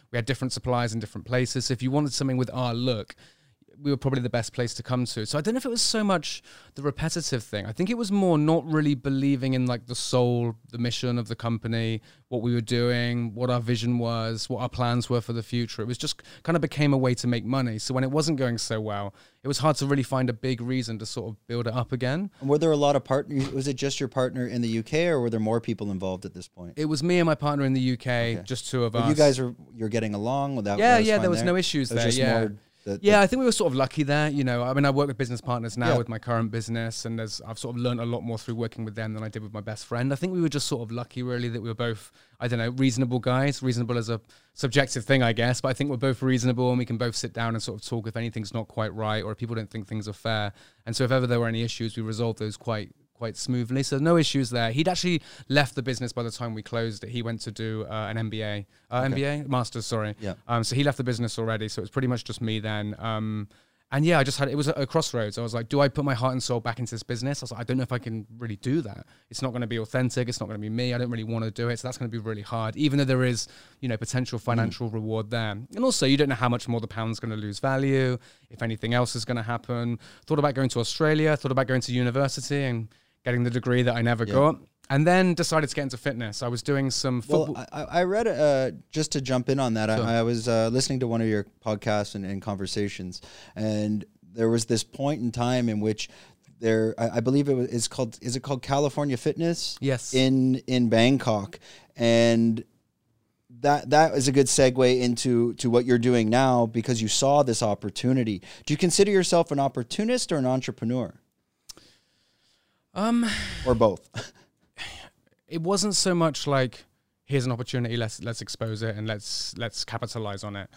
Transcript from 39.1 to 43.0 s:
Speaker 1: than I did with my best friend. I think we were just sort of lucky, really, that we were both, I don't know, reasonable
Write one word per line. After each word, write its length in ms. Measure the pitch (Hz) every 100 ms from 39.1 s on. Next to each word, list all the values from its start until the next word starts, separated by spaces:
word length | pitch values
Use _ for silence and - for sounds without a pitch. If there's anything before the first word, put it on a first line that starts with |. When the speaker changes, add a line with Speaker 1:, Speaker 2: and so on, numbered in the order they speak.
Speaker 1:
than 120 | 107
I 40 | 110
did 140 | 110
with 100 | 107
my 80 | 107
best 260 | 101 107 -
friend. 260 | 120 131
I 20 |
think 180 | 139 180
we 80 | 180
were 80 | 165
just 200 | 139 -
sort 140 | 131
of 100 | 113
lucky, 320 | 117 123 123
really, 240 | 123 123 120
that 120 | 117
we 80 | 113
were 60 |
both, 380 | 110 120 110 - _ _ -
I 80 | 123
don't 140 | 117
know, 100 | 117
reasonable 480 | 127 135 117